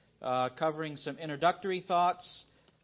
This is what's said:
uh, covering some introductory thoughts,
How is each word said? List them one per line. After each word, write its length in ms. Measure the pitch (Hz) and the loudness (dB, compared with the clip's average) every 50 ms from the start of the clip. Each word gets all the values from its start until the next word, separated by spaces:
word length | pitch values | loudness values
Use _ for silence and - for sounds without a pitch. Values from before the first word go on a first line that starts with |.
| _ _ _ _ | _ _ _ _
uh, 260 | - 127 127 127 127 127 127 - | -4 -2 0 2 0 0 0 0
covering 380 | 160 160 151 156 160 151 147 | 0 0 0 -2 -6 -6 -6
some 220 | 143 - 147 135 143 | -6 -6 -8 -6 -6
introductory 680 | 165 156 147 139 160 175 180 - - 196 185 180 180 | -6 -6 -2 4 4 4 4 4 -2 -4 -4 -4 0
thoughts, 580 | - 180 175 175 180 180 - - - - - - - _ _ _ _ _ _ | 2 4 4 4 4 2 0 -6 -10 -10 -10 -12 -16 _ _ _ _ _ _